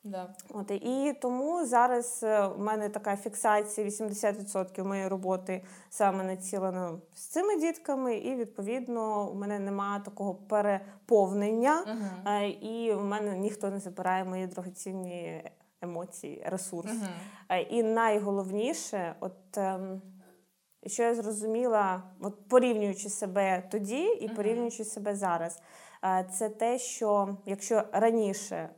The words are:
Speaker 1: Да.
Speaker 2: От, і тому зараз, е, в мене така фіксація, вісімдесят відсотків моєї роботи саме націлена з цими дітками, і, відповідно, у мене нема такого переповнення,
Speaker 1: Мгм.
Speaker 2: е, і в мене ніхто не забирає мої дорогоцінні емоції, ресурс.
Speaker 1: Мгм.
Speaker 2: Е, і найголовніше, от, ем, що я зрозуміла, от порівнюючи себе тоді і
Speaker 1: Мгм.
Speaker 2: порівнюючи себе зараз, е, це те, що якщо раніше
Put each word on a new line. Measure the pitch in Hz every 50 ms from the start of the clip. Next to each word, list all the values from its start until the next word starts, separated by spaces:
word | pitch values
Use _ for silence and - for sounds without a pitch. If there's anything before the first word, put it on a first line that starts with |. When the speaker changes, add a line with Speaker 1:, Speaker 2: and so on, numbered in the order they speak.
| _
Speaker 1:
Да. | 208 196 185 185 180 196 - - -
Speaker 2:
От, | - 208 196 202
і | 202 196 - 233 254 269 277 294 269 285 -
тому | 247 247 254 269 302 339 349 339
зараз, | 240 240 240 240 247 247 240 233 240 - - -
е, | 220 214 214 202
в | 196 185 -
мене | 202 208 214 214 208 208
така | 208 208 202 214 202
фіксація, | 202 202 233 202 - - 226 214 208 208 208 - - 214
вісімдесят | 208 208 - 226 214 202 208 - 208 202 208
відсотків | 196 202 - 196 185 185 190 - 190
моєї | 196 196 196 190 190
роботи | 196 190 185 185 190 185 185 190 185 185 185 - - - - -
саме | - - 214 196 190 190 190
націлена | 190 190 190 190 - - 196 185 190 185 185 180 175 165 180 - - _
з | - -
цими | - - 311 359 415 415
дітками, | 330 294 339 320 320 - - 277 269 262 247 233
і, | 214 - 233 269
відповідно, | 254 233 208 220 - 196 196 233 262 247 247 240 233 220 220 214 208 202 202
у | -
мене | 196 202 202 208 202
нема | 196 196 202 196 196 202 202 202 202
такого | 202 196 - 196 202 180 185 - - 214 208 208 208 202 190 196 - - - _ -
переповнення, | 240 214 196 185 196 208 202 208 220 226 240 269 302 330 403
Speaker 1:
Мгм. | 208 220 233 208 196 185 180 185 202 208
Speaker 2:
е, | 208 202 208
і | 185 - - 214 220 233 233 226 214
в | 208 202
мене | 196 202 214 208 208 190 180
ніхто | 196 202 202 - - 196
не | 196 202
забирає | 196 190 180 - 185 185 185 185 190
мої | 185 185 185 185
дорогоцінні | 180 180 - 180 185 180 - - 196 185 190 185 180 175 175 170 165 165 160 160 - - _ _ _ _ _ -
емоції, | 175 170 165 175 185 - - - 143 147 - -
ресурс. | - 190 190 185 - - 170 170 202 220
Speaker 1:
Мгм. | 233 208 190 180 175 - - - - - _
Speaker 2:
Е, | 185 185 165
і | - - 240 226
найголовніше, | 220 220 226 233 226 214 208 208 202 196 196 196 185 190 208 214 254 330 320 - - - 202 180 170 - -
от, | - 190 185 - - _ - 214
ем, | 196 190 190 185 190 190 190 190 185 - - - - - - _ _ _ _ _ _ _ _ _ -
що | - - - 233
я | 233 240
зрозуміла, | 233 220 208 220 208 208 220 220 226 247 247 226 214 202 190 185 185 185 - - - -
от | 202 202 - - -
порівнюючи | 247 254 247 247 240 214 208 202 190 190 - 214
себе | 196 - - 190 185 202 196 190 190 180 185 185
тоді | - 220 202 196 226 269 339
і | 415 466 - -
Speaker 1:
Мгм. | 214 226
Speaker 2:
порівнюючи | 214 208 208 226 233 240 233 233 - 220
себе | 214 - 214 202 208 202
зараз, | 202 196 185 170 170 165 170 - - - - - - - - - - -
е, | 185 185 185 185 185 185 -
це | 226 214
те, | 214 214 226 233 240 254
що | 240 - - - 233 214 208 202 196 196 202 196 -
якщо | - 196 202 - - 233 220 - - -
раніше | 196 214 226 226 233 214 196 196 196 - - 185 170 165 160 -